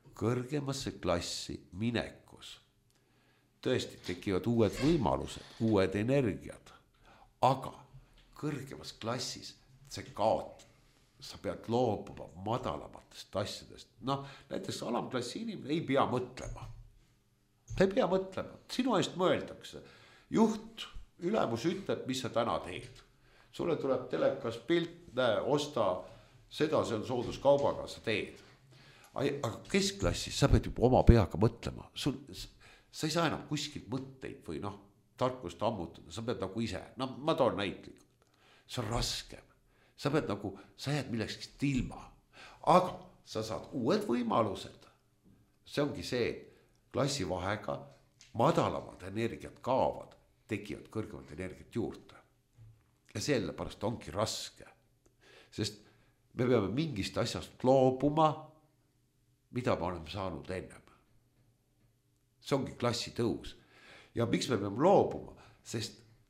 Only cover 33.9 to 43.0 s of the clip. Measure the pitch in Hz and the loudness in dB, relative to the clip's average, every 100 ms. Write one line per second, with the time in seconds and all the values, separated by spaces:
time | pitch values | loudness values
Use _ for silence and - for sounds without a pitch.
33.9 | 135 - - - - - 73 101 98 - | -8 -8 -12 -12 -10 -8 -6 -6 -8 -16
34.9 | _ _ - 127 - 85 - 104 107 82 | _ _ -2 -2 -2 -8 -2 -2 0 -6
35.9 | - - 80 117 95 95 101 113 87 - | -10 -14 -8 -6 -4 -4 -2 -4 -4 -8
36.9 | - 131 123 151 156 123 90 98 95 - | -6 -6 -4 -2 4 4 4 -2 -4 -12
37.9 | - _ _ _ _ _ - - - 107 | -20 _ _ _ _ _ -20 -10 -6 -2
38.9 | 117 - - - - - _ _ _ _ | -2 -2 -4 -8 -16 -18 _ _ _ _
39.9 | - 143 147 107 101 98 - - - 131 | -6 0 2 2 -2 -4 -8 -14 -8 -2
40.9 | 147 - 117 101 - - - 143 127 - | -2 -2 -4 -4 -6 -14 -4 0 0 -2
41.9 | - - - _ - - - - 180 180 | -8 -16 -20 _ -20 -20 -2 6 6 6
42.9 | - | -2